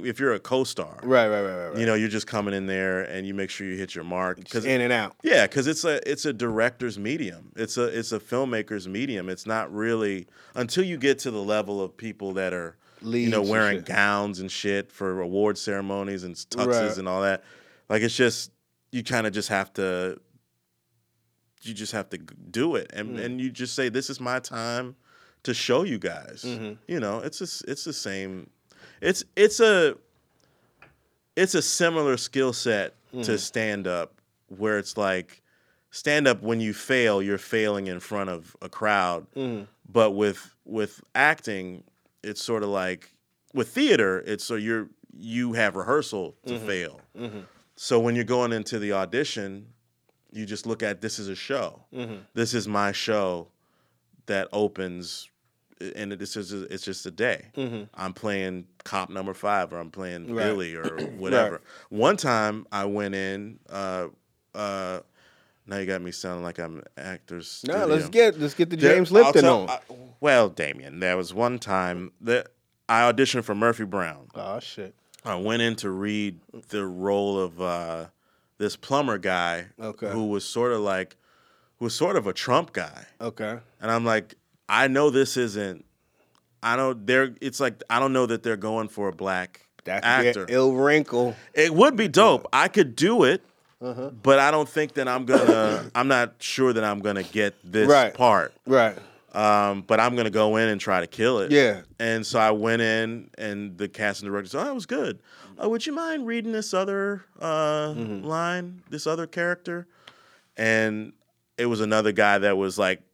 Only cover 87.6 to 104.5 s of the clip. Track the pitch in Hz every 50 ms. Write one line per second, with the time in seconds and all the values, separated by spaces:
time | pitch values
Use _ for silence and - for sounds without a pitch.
87.6 | 135 123 101 - - - 120 120 135 135 131 131 127 113 117 110 - 117 110 98
88.6 | 95 110 110 113 110 107 - 107 101 95 87 80 95 95 92 90 90 90 _ -
89.6 | _ _ _ _ - - 92 101 - 117 123 131 120 123 107 104 92 90 120 131
90.6 | 131 135 131 127 135 143 151 156 143 - 123 120 123 123 110 - - - - 151
91.6 | 156 170 156 165 240 302 277 208 220 180 123 180 214 214 151 120 - - - 131
92.6 | 160 180 - 208 175 131 117 - 147 196 233 233 156 127 160 - _ _ _ _
93.6 | _ _ _ - 123 127 120 123 131 143 135 110 - 135 135 135 139 147 156 156
94.6 | 147 - - 156 151 143 - 143 135 127 123 131 127 117 131 127 123 - - 110
95.6 | 110 107 110 107 - - - 120 127 139 135 123 120 107 - - - - - -
96.6 | 131 127 120 110 110 107 104 101 98 104 101 98 90 82 - 107 104 101 - _
97.6 | - 90 87 107 107 135 147 139 123 104 - - 123 120 104 92 78 - - _
98.6 | - 123 131 131 117 110 95 98 - - - _ _ _ - 101 107 107 104 104
99.6 | 101 101 98 98 95 - 110 110 113 123 123 120 113 110 95 110 107 107 107 110
100.6 | 113 110 104 98 - 107 95 90 85 - - - 110 123 127 110 95 - 143 143
101.6 | 135 113 101 92 87 - - - 113 113 113 113 107 - - 117 110 110 107 107
102.6 | 107 113 117 113 117 113 110 113 113 113 117 117 - - - - 110 107 101 101
103.6 | 104 101 90 85 104 98 - - 104 104 98 - 101 101 101 101 98 92